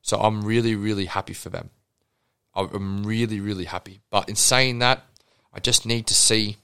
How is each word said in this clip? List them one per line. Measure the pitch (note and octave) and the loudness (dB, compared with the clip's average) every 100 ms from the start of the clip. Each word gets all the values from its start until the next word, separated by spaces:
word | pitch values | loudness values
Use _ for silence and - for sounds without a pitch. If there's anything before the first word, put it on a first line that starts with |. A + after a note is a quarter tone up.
So | - - | -2 2
I'm | G#2+ G#2+ | 2 0
really, | G#2 A#2 A2+ G#2+ | 0 2 2 0
really | G#2+ G2+ F#2+ | -2 -2 -2
happy | G2 - | -4 -6
for | - - | -12 -10
them. | F2+ - _ _ _ _ _ _ _ _ | -10 -12 _ _ _ _ _ _ _ _
I'm | F#2+ F#2+ G#2 G2 G2 | -6 -4 -4 -4 -4
really, | G#2 A2 A#2 G#2+ | -2 -2 -2 -2
really | G2+ G2 | -4 -6
happy. | F2 F2+ - F#2+ _ | -6 -8 -10 -20 _
But | G2+ - | -2 0
in | G2+ | 0
saying | - B2+ C3 A#2+ | 4 4 4 4
that, | B2 C3 _ _ _ _ _ | 2 2 _ _ _ _ _
I | G2 | -4
just | A#2+ - | 0 2
need | A2 A#2 A2 | 2 -2 2
to | |
see | - - A2 G#2+ G2+ | 2 4 2 0 -6